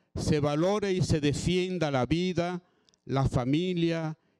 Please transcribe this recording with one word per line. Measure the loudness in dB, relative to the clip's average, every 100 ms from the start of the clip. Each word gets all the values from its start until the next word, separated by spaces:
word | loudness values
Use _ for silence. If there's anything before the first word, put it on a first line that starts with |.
| _
se | -6 0 0
valore | 2 2 0 0 0
y | 0
se | 0 0
defienda | 0 0 0 0 -2 -2 -2
la | 0 0
vida, | 0 2 0 0 -4 _ _ _ _ -4
la | 0 2
familia | 0 2 2 2 0 0 0 -4 -8 _ _